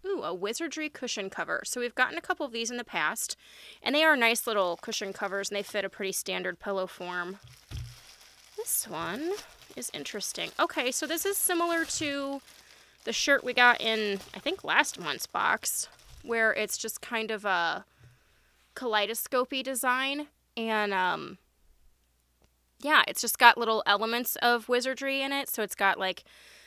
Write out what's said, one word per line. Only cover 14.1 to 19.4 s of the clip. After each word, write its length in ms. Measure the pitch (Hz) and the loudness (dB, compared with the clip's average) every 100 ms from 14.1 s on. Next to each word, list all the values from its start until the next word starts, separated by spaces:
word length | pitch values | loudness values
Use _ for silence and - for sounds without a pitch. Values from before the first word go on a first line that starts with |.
| 196 - | -2 -6
I 60 | 202 | -8
think, 240 | 185 359 | -6 -4
last 340 | - 190 294 - | 2 4 4 -2
month's 280 | - 262 - | -6 -6 -4
box, 640 | - - - - - - - - - | 0 0 0 -2 -6 -8 -12 -20 -18
where 300 | - 226 220 | -4 2 2
it's 240 | - 214 - | 2 -2 -4
just 240 | 226 - | -6 -8
kind 300 | - 226 220 | -6 -4 -4
of 140 | 214 | -4
a 400 | 202 180 170 165 - _ - _ _ _ _ _ _ | 0 2 2 -2 -8 _ -20 _ _ _ _ _ _
kaleidoscopy 880 | - 247 214 202 226 - 254 | -8 0 2 2 -2 0 0